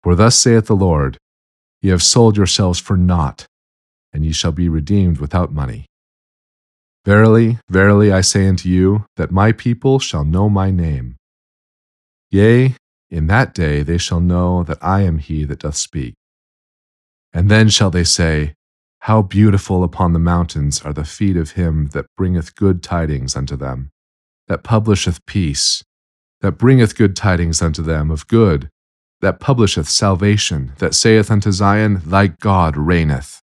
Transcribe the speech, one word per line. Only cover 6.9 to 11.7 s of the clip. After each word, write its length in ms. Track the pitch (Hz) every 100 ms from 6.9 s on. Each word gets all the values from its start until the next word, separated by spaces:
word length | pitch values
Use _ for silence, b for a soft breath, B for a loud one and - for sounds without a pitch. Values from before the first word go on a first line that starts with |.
| _
Verily, 540 | - 104 110 113 113 117 _
verily, 420 | 92 98 101 104
I 120 | 95
say 260 | 92 101 95
unto 200 | 92 92
you, 360 | 92 92 104 104 -
that 140 | 80
my 220 | 90 107
people 460 | 110 123 113 135 135
shall 260 | - 80
know 240 | 73 87 104
my 220 | 101 95
name. 460 | 92 82 69 60 60 _ _ _ _ _